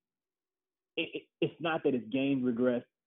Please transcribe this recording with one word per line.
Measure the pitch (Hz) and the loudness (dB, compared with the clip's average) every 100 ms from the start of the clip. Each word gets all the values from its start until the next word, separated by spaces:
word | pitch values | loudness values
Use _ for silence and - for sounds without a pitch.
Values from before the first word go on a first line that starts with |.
| _ _ _ _ _ _ _ _ _ - | _ _ _ _ _ _ _ _ _ -8
it, | 165 | -8
it, | - - - | -8 -14 -4
it's | 160 - | -4 -2
not | 170 160 | -2 0
that | 147 | 0
his | 127 110 | 0 0
game | 135 139 139 | 0 0 2
regressed, | 123 117 127 120 - _ | 2 2 2 2 -4 _